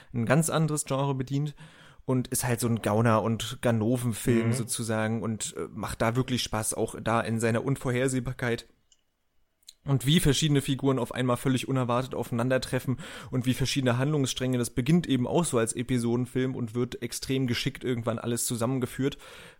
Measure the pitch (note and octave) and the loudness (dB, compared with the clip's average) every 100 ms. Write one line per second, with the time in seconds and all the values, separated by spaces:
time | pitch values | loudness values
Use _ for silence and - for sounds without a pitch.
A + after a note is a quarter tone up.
0 | - A#2+ A#2 C#3 D#3+ D3+ D#3 D3+ - C3+ | -8 -2 2 4 4 2 2 0 -2 -2
1 | C#3 C3 C3 C#3 D3 - D#3 - - - | 0 -2 -2 -2 -2 -6 -18 -20 -20 -10
2 | - B2+ A#2 B2 B2+ A#2 A#2+ A2+ G#2+ G#2 | -2 0 0 -2 0 0 2 0 2 4
3 | A#2 A2 G#2 A2 - - B2 A#2 G#2+ B2 | 6 4 4 0 -4 -2 0 2 2 0
4 | B2 G#2+ - A#2 A2+ A#2 A2+ - A2+ A2 | -2 -2 2 2 2 0 -2 -6 -2 -2
5 | A2 A2+ A2 A2 - - E2 F#2+ F#2+ - | 0 -2 -2 -4 -6 -6 -8 -6 -6 -2
6 | A2+ A#2+ B2+ B2 - A2 A2 - A2 - | 0 0 0 -2 -2 -4 -2 -2 -4 -4
7 | - A2+ G#2 A2+ A2+ A2+ C3 C3+ C3+ B2 | 0 0 0 0 2 2 0 -2 0 0
8 | C3+ C3 B2 B2 B2 A#2 - _ _ _ | 0 0 -4 -4 -2 -4 -6 _ _ _
9 | _ _ _ _ _ _ - - C#3+ C3+ | _ _ _ _ _ _ -20 -10 0 0
10 | C3 E3+ D#3 B2+ D#3+ C#3+ C#3 B2+ C3+ C3 | 4 4 4 4 4 2 2 0 2 0
11 | A#2+ - B2+ A#2+ C#3 B2+ - C3+ B2 B2 | -2 -2 0 0 2 0 0 -2 0 0
12 | C3 - A#2 A#2+ B2+ C3 - B2+ - B2 | -2 -4 -4 -2 0 0 0 -2 -2 -4
13 | - - - C3 B2 B2 B2+ C#3+ B2+ A#2 | -6 -14 -6 -2 0 0 0 0 2 2
14 | C#3 D3+ C3 - C3 B2+ A#2+ - A#2+ F3 | 2 0 0 -2 -2 0 -2 -2 2 4
15 | D3+ C3 B2 D#3+ E3+ A#2+ A2+ - A#2+ B2+ | 4 0 2 0 2 2 0 -2 -2 0
16 | A#2 A#2+ B2 C3 B2+ B2 A#2 A#2 B2 - | 2 0 0 -2 -2 -2 -4 -2 -4 -4
17 | A#2+ - - C3 B2+ A#2 C#3 - B2 A#2+ | -8 -6 -2 0 0 0 -2 -4 -4 -2
18 | A2+ A2+ A#2+ A#2 - A#2 A2+ C3+ B2 - | -2 -4 -2 -2 -2 -2 0 0 -2 -2
19 | C3+ - - - - | -2 -4 -12 -20 -20